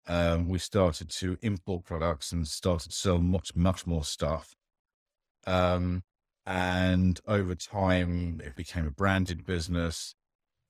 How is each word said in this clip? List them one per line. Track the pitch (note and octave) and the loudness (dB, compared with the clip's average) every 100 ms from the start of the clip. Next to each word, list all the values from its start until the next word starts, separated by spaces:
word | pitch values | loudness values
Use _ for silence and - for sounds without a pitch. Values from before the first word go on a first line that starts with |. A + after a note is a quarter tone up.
| - | -4
um, | F2 F2 E2+ E2+ | 0 2 2 0
we | F#2 | -2
started | - G#2+ F2+ D#2 D#2+ | 0 2 2 2 -8
to | - F#2 F#2 | -6 -4 -2
import | A2+ G2 - F2 - | -2 -4 -4 -6 -4
products | E2+ E2+ D2 - | -2 0 -2 -4
and | F2 D2+ | -4 -4
started | - F#2+ F2 - | -2 0 0 -2
to | - | -4
sell | G2+ F2 | 2 2
much, | F2 F#2 - - | 4 0 -2 2
much | F2+ F2+ - | 2 2 -2
more | E2+ | -2
stuff. | D2 - D#2 D#2+ - _ _ _ _ _ _ _ _ _ - | -2 -4 -2 -4 -8 _ _ _ _ _ _ _ _ _ 0
Um, | F#2 F2+ F2+ F2+ F2+ - _ _ _ - | 2 4 2 0 -2 -6 _ _ _ -6
and | F#2 F2+ F2+ F#2 F#2 F#2 F2 - | -2 0 2 4 6 4 2 0
over | G#2 F2+ F2+ | 0 0 -4
time, | - G#2 F#2+ F#2 F2 F2 F2 E2+ D2 | -6 -2 2 2 2 -2 -4 -6 -10
it | C#2 | -10
became | E2 F2 D#2 | -8 -4 -4
a | |
branded | C#2+ G2 F#2+ F#2 E2+ | 0 2 4 2 -2
business. | - F2+ E2+ F2 E2+ E2 - - _ _ _ _ | -2 -2 0 0 -2 -4 -12 -16 _ _ _ _